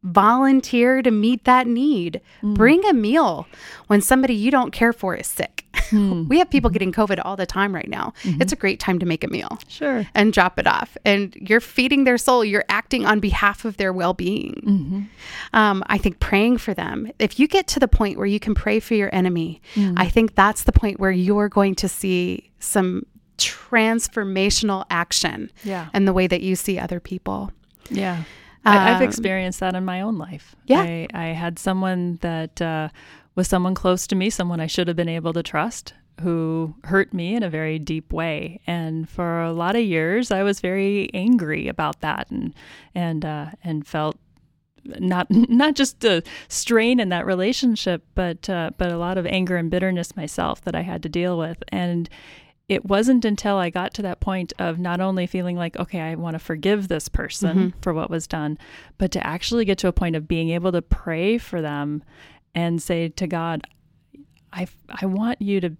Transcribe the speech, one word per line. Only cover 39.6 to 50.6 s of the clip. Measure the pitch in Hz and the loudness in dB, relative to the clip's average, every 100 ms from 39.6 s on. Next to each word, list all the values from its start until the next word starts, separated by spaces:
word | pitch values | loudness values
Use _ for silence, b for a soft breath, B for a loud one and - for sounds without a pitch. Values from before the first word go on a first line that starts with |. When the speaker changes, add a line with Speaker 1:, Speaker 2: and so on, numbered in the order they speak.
| 170 | -2
Speaker 2:
of | 220 | 0
years, | 226 160 160 202 247 | 0 0 0 0 0
I | 190 | 0
was | 196 196 | 0 -2
very | 180 190 196 202 196 | -2 -2 0 -2 -4
angry | 196 196 247 160 156 135 | -2 2 2 2 -4 -6
about | - 156 147 | -4 -6 -4
that | 156 - - | -6 -6 -6
and, | - 170 - B B B | -8 -8 -10 B B B
and, | 185 170 160 | -6 -4 -4
uh, | 156 151 151 - | -6 -8 -10 -12
and | 175 156 | -8 -8
felt | 143 156 151 - _ _ _ _ _ _ | -6 -4 -4 -6 _ _ _ _ _ _
not, | - - 185 180 - | -18 -6 -2 -2 2
<laughs> | |
not | 208 233 240 302 | 4 6 6 4
just | 285 269 - | 4 0 2
a | 233 175 - B B | 2 2 0 B B
strain | - - 233 226 247 | -8 2 2 4 2
in | 202 | 2
that | 180 170 | -2 -2
relationship, | 185 190 254 254 214 - 170 _ | 0 0 2 0 0 -2 -4 _
but, | - 180 165 - | -4 -2 -4 -6
uh, | 180 160 - | -4 -4 -4
but | 180 | -4
a | 170 | -2
lot | 170 185 | -2 -2
of | 170 | -2
anger | 190 180 180 | 0 0 0
and | 165 | 0
bitterness | 180 190 180 170 - | 0 0 -2 -4 -8
myself | 151 - - - | -8 -4 -4 -2